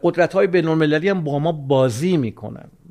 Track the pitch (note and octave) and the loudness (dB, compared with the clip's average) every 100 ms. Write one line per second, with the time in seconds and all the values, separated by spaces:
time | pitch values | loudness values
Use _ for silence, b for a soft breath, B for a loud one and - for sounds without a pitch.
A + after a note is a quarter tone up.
0 | F3 E3+ E3 F#3+ G3+ F3+ E3 D#3+ D#3 D3+ | 0 2 0 2 2 2 2 2 2 2
1 | F#3 F#3+ D3 C#3+ D#3 D3+ C3+ C3+ C3 A#2 | 0 -2 -2 -2 -2 -4 0 2 2 0
2 | F3 F3 A#2 - G#2+ A#2+ - _ - | -2 0 -2 -6 -14 -16 -20 _ -20